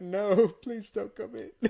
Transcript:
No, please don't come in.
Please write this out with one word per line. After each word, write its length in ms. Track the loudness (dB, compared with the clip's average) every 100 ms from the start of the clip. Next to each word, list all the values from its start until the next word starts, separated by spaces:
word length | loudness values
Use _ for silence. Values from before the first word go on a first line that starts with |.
No, 480 | -4 -2 2 6 6
please 420 | 2 -10 -10 -8
don't 240 | -8 -8
come 220 | -10 -12 -12
in. 140 | -14 -4